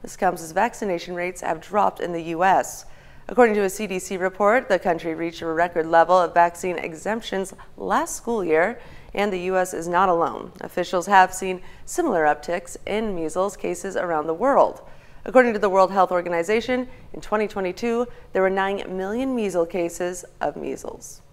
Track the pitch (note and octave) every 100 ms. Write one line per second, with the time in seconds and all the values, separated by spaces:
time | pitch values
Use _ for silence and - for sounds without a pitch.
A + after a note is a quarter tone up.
0 | - - F#3+ F3 E3 E3 A#3 A#3+ G#3 E3+
1 | F3 F3+ F3 F#3 - D#3+ - G3+ G3 -
2 | F3 E3+ E3 E3 F#3+ D#3+ - - - -
3 | - - - A#3+ A#3 G#3 G3 F#3+ G#3 F#3
4 | - F#3 F#3 F#3 G#3 B3 C4 F#3 G3 E3
5 | E3 D#3+ E3+ E3 E3 D#3+ F3 E3+ D#3+ E3
6 | E3 F#3 E3+ F3 E3+ E3+ F#3 E3 F3 D#3+
7 | F#3+ A3+ - F#3+ F#3+ - - - F#3+ A3+
8 | E4 - - A#3 F3 D#3 F#3 A#3+ - -
9 | - - G#3 F#3 F3+ F#3 F#3 - E3 F3
10 | F#3+ E3+ D3+ A2 - - - - F3 F3+
11 | E3+ G3 F#3 - F#3+ F#3 - - - -
12 | E4+ F#3 D3+ D3 - F3 F3 - - G#3
13 | A3 F3+ D#3 F3+ G3 G3 F3+ F3 G3 F#3
14 | F3+ D#3+ D#3 E3 B3 A#3 A#2 - - -
15 | - - - B3+ A#3+ G#3 G3+ F#3+ F#3 G3
16 | F3+ F3+ F3 E3+ E3+ A3 A#3 B3+ B3+ -
17 | - - - G#3+ G#3 G3+ F#3 F3+ A#3+ A#3
18 | A#3+ - - F#3 F#3+ G3 F#3+ G3 - F#3
19 | F#3+ A3+ C4+ B3 G#3 F3+ E3+ F#3 E3+ E3+
20 | F3 F3+ - - D3+ D#3+ C#3+ C3 - -
21 | - - -